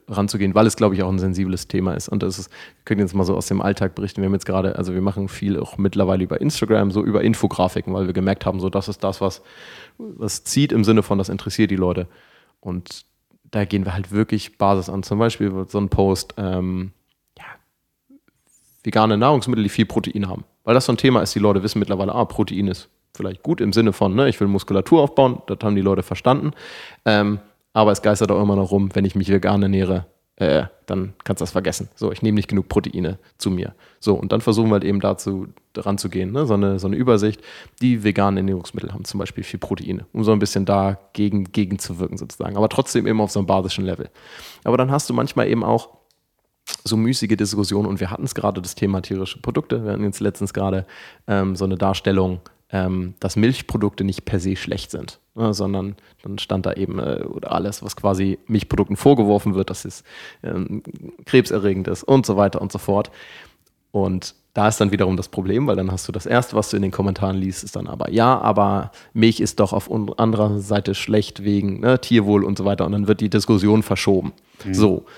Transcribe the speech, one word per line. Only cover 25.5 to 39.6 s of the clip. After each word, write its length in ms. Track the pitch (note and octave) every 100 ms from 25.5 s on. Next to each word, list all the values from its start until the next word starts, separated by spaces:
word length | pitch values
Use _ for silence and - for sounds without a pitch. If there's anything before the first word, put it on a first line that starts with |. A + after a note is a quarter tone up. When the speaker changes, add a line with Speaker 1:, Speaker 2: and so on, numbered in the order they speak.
| G2
Speaker 1:
haben 120 | G#2+ G2+
die 60 |
Leute 220 | F#2+ F#2
verstanden. 480 | - F#2+ B2 A#2+ D3 - - - - - -
Ähm, 340 | G#2+ G2+ G2+ - _ _
aber 180 | A2 G#2+
es 100 | G2
geistert 300 | G#2+ G#2 G2+
auch 100 | G2
immer 140 | G#2 G2
noch 160 | F#2+
rum, 180 | G2 G2
wenn 120 | G2+ G2
ich 100 | G2
mich 140 | G2
vegan 300 | G2 F#2+ G2+
ernähre, 440 | G2 G2 F#2 F#2 F2+ _ _ _
äh, 260 | F2+ C#2+ F#2 - -
dann 280 | F#2+ F#2+ -
kannst 160 | - F#2+
du 40 |
das 80 | F2
vergessen. 360 | F#2 F2+ - - _
So, 160 | A2
ich 100 | F#2
nehme 140 | A2 G#2
nicht 140 | -
genug 180 | G2 -
Proteine 520 | - - F2+ E2+ F#2+ _ _
zu 140 | G#2
mir. 220 | F2+ F#2+ - _ _
So, 140 | G#2+ G2
und 180 | F#2+
dann 80 | A2
versuchen 260 | A#2 G#2+ A2
wir 40 |
halt 100 | G#2
eben 160 | F#2 G2+
dazu, 480 | G2 F#2+ - F#2+ F#2+ - _
daran 240 | - G2+ G2+
zu 120 | F#2+
gehen, 220 | F#2+ F#2
ne? 120 | B2 C#3+
So 100 | G2+
eine, 220 | G2+ F#2+
so 100 | F#2+
eine 80 | G2+
Übersicht. 440 | B2+ A2 G#2+ G#2 - - - _
Die 220 | B2+ A#2+
veganen 340 | G#2 G2 G2 F#2+
Ernährungsmittel 540 | F#2+ F#2 F2 - -
haben 120 | F#2+ -
zum 140 | G2+
Beispiel 260 | - - F#2+
viel 140 |
Proteine, 460 | -